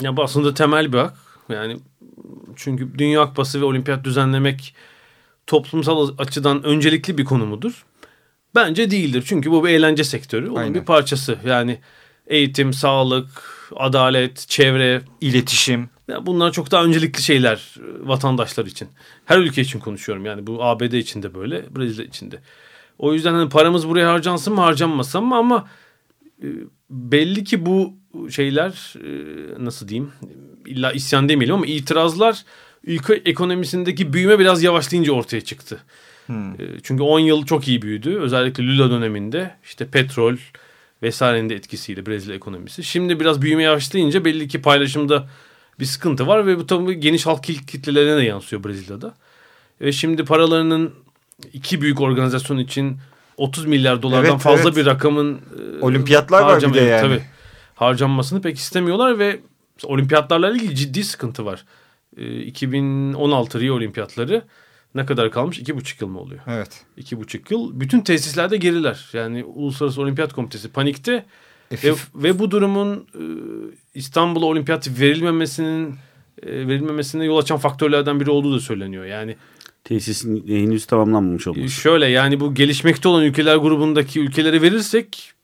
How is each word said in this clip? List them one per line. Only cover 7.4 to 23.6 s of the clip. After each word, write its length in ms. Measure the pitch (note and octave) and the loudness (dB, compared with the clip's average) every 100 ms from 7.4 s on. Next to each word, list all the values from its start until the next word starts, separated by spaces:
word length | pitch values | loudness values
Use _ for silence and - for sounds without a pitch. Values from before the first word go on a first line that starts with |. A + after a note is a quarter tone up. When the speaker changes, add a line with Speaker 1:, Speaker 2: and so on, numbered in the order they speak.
| G#2+ | 0
Speaker 1:
mudur? 380 | G#2 G#3+ - _ _ - _ _ _ _ | -4 -8 -8 _ _ -20 _ _ _ _
Bence 360 | A#3 G3 E3 A3+ | 2 2 2 0
değildir. 340 | G3+ D#3 B2+ B2 | 2 0 -2 -2
Çünkü 240 | F#3 C#3+ | -2 2
bu 140 | E3 | 2
bir 40 | E3+ | 4
eğlence 340 | E3 D#3 D3+ | 4 4 2
sektörü. 440 | D3 B2 - A2+ F3 | -2 -4 -6 -6 -4
Onun 80 | A#3 | -6
Speaker 2:
Aynen. 140 | - | -4
Speaker 1:
bir 100 | E3 | -4
parçası. 540 | E3+ D#3+ C#3 C3+ C3+ A2 A#2 | 2 2 2 -4 -4 -6 -2
Yani 320 | B2 A#2+ A#2+ _ _ _ _ _ | 0 0 -6 _ _ _ _ _
eğitim, 460 | D3+ C#3 C#3 C3+ | 0 0 0 0
sağlık, 560 | C3 C#3+ C3+ B2+ B2+ C3+ - - - - - | 2 2 2 2 0 -4 -14 -20 -20 -18 -6
adalet, 640 | C3+ C3 B2+ C3 B2+ C3 - | 0 4 4 4 0 -4 -8
çevre. 540 | - C3+ C3 B2+ B2+ B2+ _ | 4 4 6 2 0 -4 _
Speaker 2:
İletişim. 680 | D3 B2+ B2+ - - A#2+ B2 _ - | 0 2 2 0 0 0 -4 _ -10
Speaker 1:
Ya 160 | - F3+ | -8 -4
bunlar 260 | F3+ E3+ | 0 0
çok 180 | E3 D3+ | 0 0
daha 140 | F#3+ | 2
öncelikli 380 | E3+ D#3+ D#3+ C#3 | 4 2 0 -2
şeyler, 520 | - C#3 B2 A2 - - | 2 4 4 0 -6 -20
e, 300 | - - C3 | -18 -14 -4
vatandaşlar 580 | C3 C3+ B2+ A2+ - G#2+ | -2 0 -2 -2 -6 -8
için. 220 | - - _ - - | -10 -18 _ -20 -20
Her 140 | - F3+ | 2 4
ülke 240 | E3+ C3 | 4 0
için 160 | C3 - | -4 -4
konuşuyorum. 460 | A2 G2+ - G2 G#2 | -10 -12 -10 -10 -8
Yani 200 | G#2 G2+ | -10 -10
bu 180 | A2+ | -4
A 160 | A#2+ A2+ | -2 0
B 100 | A#2+ | 0
D 80 | A#2+ | -2
için 240 | A2+ G#2+ | -4 -8
de 120 | G2 | -12
böyle, 420 | F#2 G#2 F3 - C3 | -10 -8 -8 -10 -8
Brezilya 280 | B2 A2 A2+ | -6 -6 -12
için 240 | - G2 | -14 -16
de. 80 | - _ _ - - _ _ | -18 _ _ -20 -20 _ _
O 160 | C#3+ | 0
yüzden 180 | D#3 E3 | 0 2
hani 140 | E3+ D#3+ | 0 2
paramız 400 | D3+ | 6